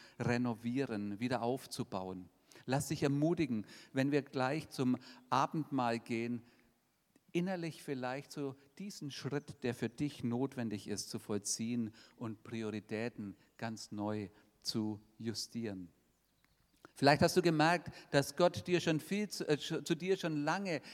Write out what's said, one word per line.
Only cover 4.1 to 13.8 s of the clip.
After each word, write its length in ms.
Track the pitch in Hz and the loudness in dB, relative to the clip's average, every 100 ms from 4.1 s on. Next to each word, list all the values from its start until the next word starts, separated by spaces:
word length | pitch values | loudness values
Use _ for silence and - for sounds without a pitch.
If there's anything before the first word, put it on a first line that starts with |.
wir 80 | 143 | 2
gleich 480 | - 139 131 156 - | 0 0 0 0 -4
zum 300 | - 127 123 - - - | 0 2 0 -4 -20 0
Abendmahl 680 | 127 156 160 143 135 120 117 | 2 2 0 -2 0 2 0
gehen, 440 | - 117 117 120 - _ _ _ _ _ _ _ _ | 0 -2 -2 -4 -8 _ _ _ _ _ _ _ _
innerlich 500 | 175 180 185 165 - | -2 0 -2 -4 -6
vielleicht 500 | - 131 123 135 139 | -6 -4 -4 -4 -8
so 220 | 151 139 127 - - | -6 -6 -8 -16 -12
diesen 320 | 202 - 147 | -12 -10 -10
Schritt, 520 | - 135 143 - - | -8 -4 -4 -6 -4
der 120 | 123 | -4
für 140 | 117 117 | 0 -2
dich 340 | - 143 - | -2 -4 -2
notwendig 640 | 123 120 131 131 117 104 - | -2 0 0 -2 -4 -4 -4
ist, 220 | 98 - | -6 -6
zu 100 | 110 | -8
vollziehen 720 | - 104 - - 113 120 110 - - - | -2 -2 -2 -2 -2 -2 -2 -6 -20 -10
und 280 | 113 104 | -10 -8
Prioritäten 880 | - 113 110 107 - 107 120 - 101 92 _ - | -8 -6 -4 -4 -4 -2 -2 -4 -10 -10 _ -8
ganz 360 | 113 110 | -6 -6